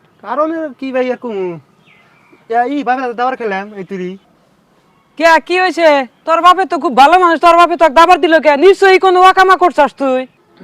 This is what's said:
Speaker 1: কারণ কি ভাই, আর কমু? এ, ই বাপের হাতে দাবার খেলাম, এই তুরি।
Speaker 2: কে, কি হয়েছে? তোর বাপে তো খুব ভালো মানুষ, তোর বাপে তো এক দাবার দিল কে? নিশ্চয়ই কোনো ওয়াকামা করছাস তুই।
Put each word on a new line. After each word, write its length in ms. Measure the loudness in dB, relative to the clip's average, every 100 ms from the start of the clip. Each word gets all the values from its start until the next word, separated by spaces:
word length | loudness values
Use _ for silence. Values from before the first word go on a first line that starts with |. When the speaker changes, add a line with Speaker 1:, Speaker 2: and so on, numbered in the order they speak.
| _ _
Speaker 1:
কারণ 500 | -10 -6 -4 -6 -10
কি 200 | -12 -8
ভাই, 200 | -6 -4
আর 40 | -6
কমু? 300 | -8 -8 -8 -10 _ _ _ _ _ _ _ _ -6
এ, 100 | -4 -4
ই 80 | -4
বাপের 200 | -4 -6
হাতে 120 | -6
দাবার 220 | -6 -6 -6
খেলাম, 300 | -8 -8 -10
এই 100 | -16
তুরি। 260 | -14 -12 -12 -14 _ _ _ _ _ _ _ _ _ -6
Speaker 2:
কে, 60 | -2 -2 -2
কি 80 | -4
হয়েছে? 280 | -4 0 0 0 -4 _
তোর 160 | -4 0
বাপে 240 | 2 0 -2
তো 100 | -4
খুব 140 | -2 2
ভালো 220 | 4 4
মানুষ, 220 | 2 2
তোর 160 | 2 4
বাপে 200 | 2 2
তো 80 |
এক 100 | 0
দাবার 240 | 4 4 2
দিল 140 | 2 2
কে? 160 | 2 2
নিশ্চয়ই 420 | 2 4 2 4
কোনো 200 | 2 2
ওয়াকামা 360 | 2 2 2 2
করছাস 380 | 0 0 -2
তুই। 260 | -2 -4 -4 -6 _ _ _